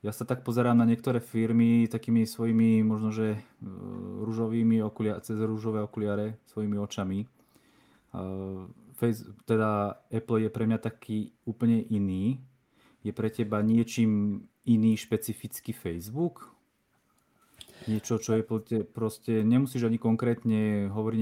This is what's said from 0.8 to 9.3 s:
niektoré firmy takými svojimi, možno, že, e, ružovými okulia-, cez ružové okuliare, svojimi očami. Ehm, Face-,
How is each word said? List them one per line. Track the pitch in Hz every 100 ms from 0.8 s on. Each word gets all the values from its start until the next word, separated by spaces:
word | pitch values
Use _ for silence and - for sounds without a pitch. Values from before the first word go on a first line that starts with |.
niektoré | 117 117 - 123
firmy | - 113 113 117 117 117 113
takými | 117 - 117 110
svojimi, | - 113 113 113 110
možno, | 110 107 110
že, | 110 110
e, | 107 - _ 101 92 95 95 95 95 110
ružovými | 113 113 113 113 113
okulia-, | 107 - 107 95
cez | - 110
ružové | 110 110 110 110
okuliare, | 104 - 104 101 107 113
svojimi | _ - 107 101
očami. | 101 - 95 98 117 _ _ _ _ _ _ _ _
Ehm, | 90 92 95 95 95 92 - - -
Face-, | 117 110 -